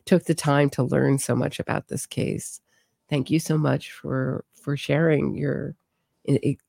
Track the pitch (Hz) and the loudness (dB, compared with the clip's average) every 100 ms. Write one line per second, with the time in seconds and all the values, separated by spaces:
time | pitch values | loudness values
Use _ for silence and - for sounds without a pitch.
0 | - 180 - 160 147 143 143 - 127 139 | 2 2 4 0 2 4 4 2 0 2
1 | 139 135 - 123 143 - - - - - | 2 2 0 0 -2 -4 -4 -4 -4 -8
2 | - - - - - - _ _ _ _ | -8 -4 -4 -4 -8 -16 _ _ _ _
3 | _ 147 131 156 - 156 147 131 - - | _ -4 0 -2 0 0 2 0 -4 -12
4 | 143 131 131 - - _ - 143 - 143 | -6 -4 -2 -4 -10 _ -6 -6 0 2
5 | 165 147 139 - 143 - 143 - _ _ | 4 2 0 -2 -4 -4 -6 -12 _ _
6 | _ _ - 139 143 - | _ _ -2 0 0 -4